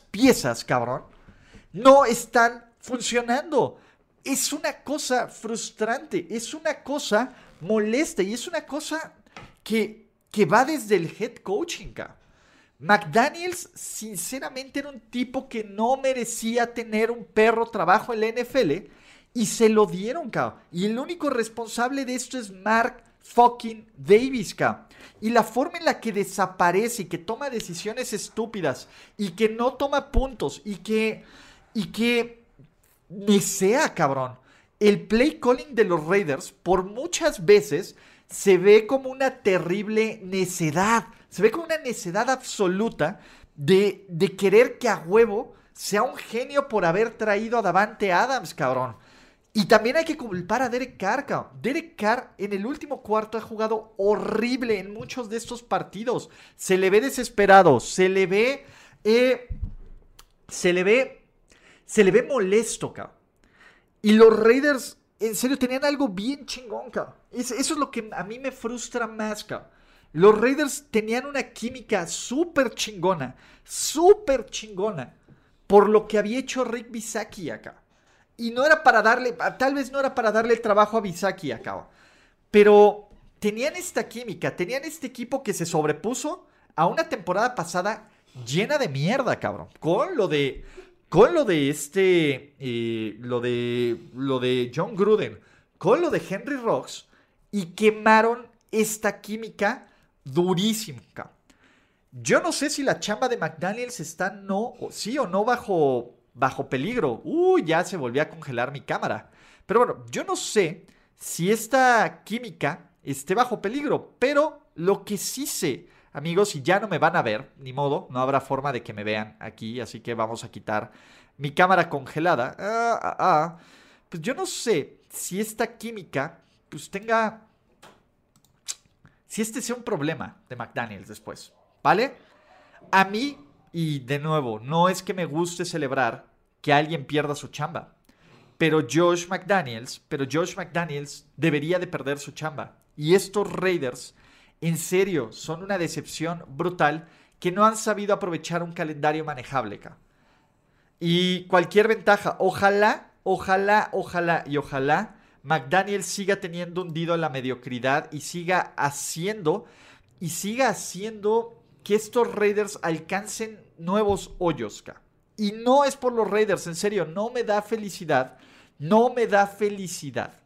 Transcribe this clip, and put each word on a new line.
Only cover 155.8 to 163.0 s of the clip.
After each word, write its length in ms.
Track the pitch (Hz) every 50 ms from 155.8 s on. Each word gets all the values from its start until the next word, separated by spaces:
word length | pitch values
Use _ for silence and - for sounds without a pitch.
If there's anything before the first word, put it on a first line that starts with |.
| 196 202 202 196 180
siga 300 | - - - 196 185 196
teniendo 460 | 196 190 180 165 175 175 170 175 175 185
hundido 340 | 170 156 160 170 160 170
la 120 | 170 160 156
mediocridad 800 | 139 139 123 127 127 123 - 139 127 123 120 131 135 151 156 - 147
y 80 | 147
siga 520 | - - - 175 170 170 185 175 - - -
haciendo, 880 | - 117 143 135 - - - - 160 165 196 214 220 185 151 165 208 196 - - _ - - - _ _ _ _ _
y 80 | 185 160
siga 400 | - - - 196 220 247 269 240
haciendo 920 | 190 - - - - 180 202 220 220 208 196 208 220 233 233 233 - - _ _ _ _ _
que 120 | - 202
estos 380 | 214 214 - - 240 233 233 -
Raiders 440 | 214 208 208 208 202 214 202 - - -
alcancen 800 | 165 165 156